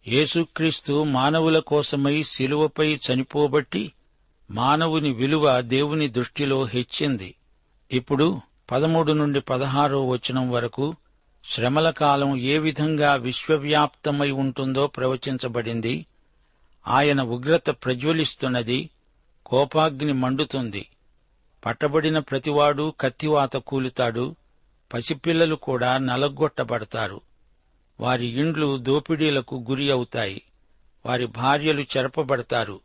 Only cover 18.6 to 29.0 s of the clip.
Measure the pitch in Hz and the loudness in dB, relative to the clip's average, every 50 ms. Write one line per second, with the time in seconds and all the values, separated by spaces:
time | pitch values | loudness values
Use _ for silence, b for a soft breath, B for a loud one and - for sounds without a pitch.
18.6 | 117 110 123 135 160 160 _ _ _ _ _ _ _ _ _ _ _ - 123 131 | 0 -2 -2 -4 -4 -8 _ _ _ _ _ _ _ _ _ _ _ 0 2 2
19.6 | 143 131 - 156 156 160 139 131 147 151 139 131 127 127 131 135 151 - - 135 | 2 2 2 2 2 2 0 -2 -2 0 0 0 0 0 0 -2 -2 -4 -4 -6
20.6 | 123 110 98 101 92 - _ _ _ _ _ _ _ _ _ _ _ _ _ _ | -4 -4 -6 -8 -10 -12 _ _ _ _ _ _ _ _ _ _ _ _ _ _
21.6 | - - 117 _ 151 147 139 160 151 156 156 156 143 - 139 135 - 156 147 147 | -6 -6 -2 _ -2 2 2 2 2 2 0 0 -2 -2 -4 -2 -2 0 2 4
22.6 | 147 147 143 139 151 156 - - - 131 - - 156 151 151 143 139 127 - 110 | 4 4 2 0 -4 -4 -4 -2 -4 -4 -2 -2 -2 0 2 2 2 0 -2 -6
23.6 | - - 139 135 127 127 - - 127 117 113 117 127 151 165 _ _ _ _ _ | -6 -4 -4 -4 -4 -4 -2 -2 -2 -2 0 -4 -6 -6 -8 _ _ _ _ _
24.6 | _ _ _ _ _ _ - 117 120 - 160 135 - 175 165 160 170 160 156 - | _ _ _ _ _ _ -8 -6 -4 -4 -6 -4 -2 0 2 4 4 2 2 -4
25.6 | - - 131 120 120 127 127 131 135 127 123 127 147 147 139 135 156 147 _ - | -4 -4 -2 0 0 0 0 0 0 -2 0 0 0 -2 0 -2 -2 -2 _ -4
26.6 | 127 117 120 113 107 _ - 117 110 95 98 - _ _ _ _ _ _ _ _ | -4 -2 -2 -4 -4 _ -6 -6 -6 -6 -8 -12 _ _ _ _ _ _ _ _
27.6 | _ _ _ _ _ _ _ - 113 123 127 120 120 120 117 131 147 165 165 156 | _ _ _ _ _ _ _ -4 -2 -2 0 0 -2 -4 -2 -2 -2 -2 0 0
28.6 | 156 143 139 135 120 131 139 147 | 0 -2 -2 -2 0 0 0 0